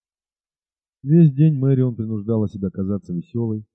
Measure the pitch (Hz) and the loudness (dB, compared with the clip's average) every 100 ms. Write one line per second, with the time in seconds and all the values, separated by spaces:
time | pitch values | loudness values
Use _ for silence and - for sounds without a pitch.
0 | _ _ _ _ _ _ _ _ _ _ | _ _ _ _ _ _ _ _ _ _
1 | 135 160 165 131 156 143 135 131 127 110 | 2 6 6 4 2 2 0 2 0 -2
2 | 110 110 101 113 104 101 95 87 95 101 | -6 -6 -2 -2 -2 -4 -8 -6 -6 -6
3 | - 87 82 117 117 110 107 | -6 -10 -8 -6 -6 -6 -10